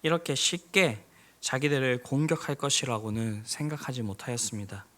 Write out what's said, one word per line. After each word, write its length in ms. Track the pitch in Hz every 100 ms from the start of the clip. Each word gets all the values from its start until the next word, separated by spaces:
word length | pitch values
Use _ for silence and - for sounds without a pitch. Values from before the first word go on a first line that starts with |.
이렇게 340 | 160 165 170 139
쉽게 680 | - 175 - 196 175 107 - - - _
자기들을 600 | - 131 143 143 131 123
공격할 520 | - 139 156 165 - 143
것이라고는 840 | 139 - 127 113 110 107 113 104 107
생각하지 580 | - 151 151 - 127
못하였습니다. 840 | 107 95 - 120 - 110 95 101 -